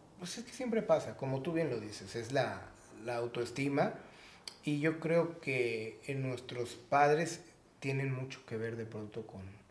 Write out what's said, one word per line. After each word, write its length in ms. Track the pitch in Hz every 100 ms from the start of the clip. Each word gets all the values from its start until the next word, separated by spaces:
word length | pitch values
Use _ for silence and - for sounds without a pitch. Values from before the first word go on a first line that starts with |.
| - -
Pues 180 | 175 -
es 80 |
que 80 | 233
siempre 300 | - 254 220
pasa, 340 | - 156 - -
como 240 | 135 131
tú 140 | 151
bien 160 | 165 156
lo 100 | 117
dices, 340 | 107 - 98
es 160 | 117 113
la, 300 | 135 117 98 92 - - - 110
la 100 | 120
autoestima, 800 | 120 120 117 - 139 143 196 - - - - - - -
y 160 | - 147
yo 200 | 156 160
creo 400 | 156 170 160 -
que 580 | - 131 120 113 110 - -
en 140 | 135 131
nuestros 460 | 123 - 123 120
padres 680 | - - 143 147 151 165 - - - - -
tienen 340 | 135 135 135
mucho 320 | 131 131 -
que 140 | - 113
ver 180 | 113 113
de 80 |
pronto 420 | 107 107 104 117 107
con, 140 | 95 95 95 -